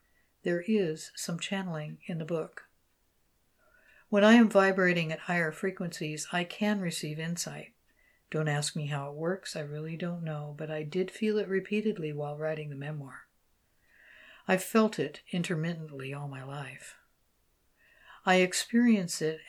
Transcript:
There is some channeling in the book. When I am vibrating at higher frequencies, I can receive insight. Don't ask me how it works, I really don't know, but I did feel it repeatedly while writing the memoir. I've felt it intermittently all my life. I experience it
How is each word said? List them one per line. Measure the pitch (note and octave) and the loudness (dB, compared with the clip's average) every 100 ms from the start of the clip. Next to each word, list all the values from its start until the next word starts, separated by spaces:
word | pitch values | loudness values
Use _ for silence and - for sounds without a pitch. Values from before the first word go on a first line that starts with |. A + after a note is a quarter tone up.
| _ _ _ _ | _ _ _ _
There | F3+ F3 G3 | -2 0 2
is | G#3+ E3+ D#3+ - - | 2 2 -2 -8 -10
some | - E3+ | -6 -6
channeling | - G3 F#3 D#3 D3+ D#3 - | -2 -4 -4 -6 -8 -12 -8
in | E3 | -6
the | D#3+ | -2
book. | E3+ D#3+ - - _ _ _ _ _ _ _ _ _ _ _ _ _ - | -2 -4 -10 -20 _ _ _ _ _ _ _ _ _ _ _ _ _ 0
When | G#3 | 6
I | G#3 | 10
am | A#3+ A3 | 10 10
vibrating | G3 F#3+ F#3+ F3+ E3+ D#3+ | 8 6 4 4 2 0
at | D#3+ | -4
higher | - F3 D#3+ | -2 0 0
frequencies, | D#3 F#3+ F#3 F3 - D#3 D#3 - | -2 -6 -4 -8 -6 -6 -6 -4
I | F3+ | -4
can | F3 - G#3 G#3 | -4 -2 0 0
receive | F3 E3+ D3+ D3+ | -2 -4 -6 -6
insight. | E3 F3 D#3 C#3+ - _ _ _ _ _ - | -4 -4 -6 -8 -16 _ _ _ _ _ -6
Don't | D#3 D#3 | -2 0
ask | D3 C#3+ D#3+ | 0 0 -4
me | C#3+ | -4
how | D3 C#3+ | -4 -6
it | D3 | -4
works, | E3 F#3+ - E3+ | -2 -2 -6 -8
I | |
really | D3 D3 D#3+ D#3+ | -8 -8 -8 -6
don't | F3 F3 | -4 -4
know, | D#3+ D3+ D3 D3 | -6 -6 -8 -8
but | D#3 | -6
I | D#3 | -6
did | D3+ F3+ F#3 | -4 -2 -2
feel | - G#3+ G#3+ | 0 0 0
it | F#3 | 0
repeatedly | F#3+ F#3 G#3+ A3 F#3+ D#3 | -2 0 0 0 -2 -4
while | D3 D3 D3 | -4 -6 -4
writing | D#3 D#3 D3+ | -4 -4 -6
the | C#3 | -8
memoir. | C#3+ D3+ C3+ - - _ _ _ _ _ _ _ - - - - - | -8 -8 -10 -14 -20 _ _ _ _ _ _ _ -20 -20 -20 -14 0
I've | F#3 | 0
felt | - A3+ A3 - | 2 4 4 2
it | D3 - - | -4 -4 -6
intermittently | F3+ E3+ D#3+ E3 E3 D#3 C#3 C3 | -4 -2 -2 -2 -4 -10 -10 -10
all | C#3+ C#3+ | -8 -8
my | C3+ | -10
life. | C3 F#3 C3 B2+ - - _ _ _ _ _ _ _ _ _ _ - - F#3+ | -10 -10 -10 -12 -18 -20 _ _ _ _ _ _ _ _ _ _ -20 -6 4
I | F#3 | 6
experience | F#3 - - A#3 A#3+ G#3+ E3+ - | 6 2 2 4 6 6 2 -2
it | D#3 D#3+ | -2 -2